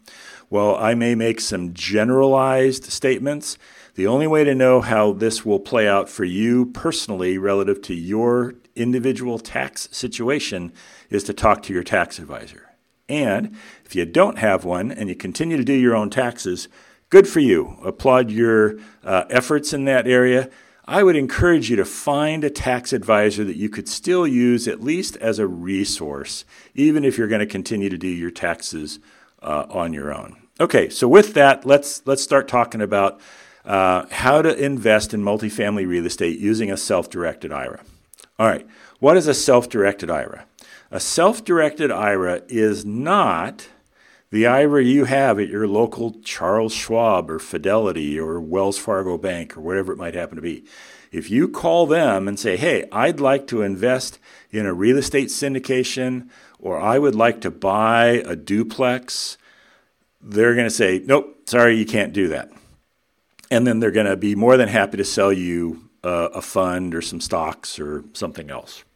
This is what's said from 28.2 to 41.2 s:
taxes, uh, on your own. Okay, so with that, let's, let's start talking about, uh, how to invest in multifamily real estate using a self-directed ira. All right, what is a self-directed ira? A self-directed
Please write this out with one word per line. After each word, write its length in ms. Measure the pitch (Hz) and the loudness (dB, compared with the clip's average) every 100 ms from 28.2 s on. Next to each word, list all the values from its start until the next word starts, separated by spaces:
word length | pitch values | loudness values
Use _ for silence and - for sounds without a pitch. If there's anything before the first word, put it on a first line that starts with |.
| 85 | -8
taxes, 640 | - 90 82 - 80 76 - _ _ _ _ | -6 -6 -4 -8 -12 -12 -14 _ _ _ _
uh, 260 | - 76 - | -6 -6 -6
on 220 | 95 85 | -6 -6
your 200 | 78 71 | -6 -8
own. 220 | 71 50 - _ - | -10 -12 -20 _ -4
Okay, 300 | 165 131 - | 2 2 2
so 180 | - 123 | 0 6
with 260 | 180 208 | 8 8
that, 300 | 151 139 135 | 6 6 6
let's, 380 | 131 143 - - - | 4 4 4 -8 -2
let's 160 | 135 | -2
start 240 | - 139 - | 2 0 2
talking 320 | 123 117 113 | 0 0 -2
about, 400 | 104 101 98 - - - - _ | -2 0 0 -2 -14 -20 -20 _
uh, 420 | - 98 92 92 - | -2 2 2 2 -2
how 320 | - 127 151 | -2 4 4
to 140 | 160 - | 4 2
invest 580 | 139 135 110 107 107 | -2 0 4 4 2
in 80 | 107 | -4
multifamily 640 | 101 107 107 - 104 104 92 | -2 -2 -4 -4 -2 -2 -2
real 200 | 87 85 | -2 -4
estate 340 | - 87 82 | -4 -4 -2
using 320 | 101 110 107 | -2 0 -2
a 40 | 95 | -6
self-directed 760 | - 95 82 90 85 78 76 | -2 -2 -2 -6 -6 -8 -10
ira. 320 | 71 64 - - - _ - - - | -10 -10 -14 -20 -20 _ -20 -16 -2
All 80 | 113 | 0
right, 180 | 80 - - - _ | 0 -6 -20 -20 _
what 180 | 139 180 | 4 6
is 120 | 151 | 4
a 60 | |
self-directed 760 | 139 - 123 123 117 98 98 85 | 0 4 4 4 2 0 0 -4
ira? 360 | 78 62 - - _ - - _ | -6 -6 -12 -20 _ -20 -20 _
A 80 | - | -8
self-directed 920 | - - | -4 2